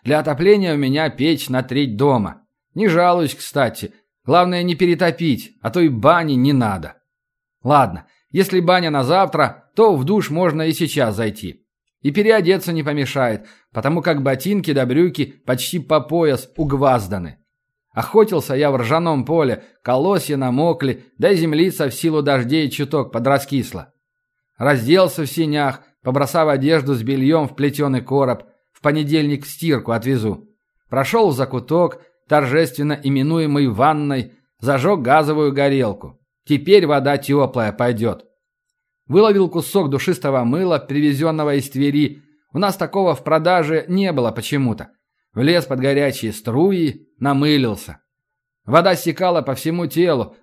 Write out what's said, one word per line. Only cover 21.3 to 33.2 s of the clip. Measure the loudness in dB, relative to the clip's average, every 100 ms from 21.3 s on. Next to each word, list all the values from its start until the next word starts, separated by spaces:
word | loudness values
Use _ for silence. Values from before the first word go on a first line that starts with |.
и | 2
землица | 2 2 0 0 -4
в |
силу | -2 -2 0
дождей | 0 0 0 0 -2
чуток | -4 -4 -4 -4
подраскисла. | -2 0 0 0 -4 -4 -10 -16 _ _ _ _ _ _ -4
Разделся | 0 0 2 4 2 0
в | -6
сенях, | -2 -2 0 -2 -4 _ _
побросав | -4 -2 0 0 2
одежду | 2 2 0 0 -2
с |
бельём | -2 0 2 2 0
в | -2
плетёный | -2 -2 -2 -2
короб, | -2 0 0 -2 -8 _ _
в | _
понедельник | -2 0 0 0 0 -4 -8
в |
стирку | -6 -2 -2 -2
отвезу. | -4 -2 -2 -2 -6 -12 _ _ _ -8
Прошёл | -4 0 2 2
в | 0
закуток, | -4 -6 -2 0 0 -4 _ _ -2
торжественно | 0 2 0 0 -2 -4
именуемый | -2 -2 0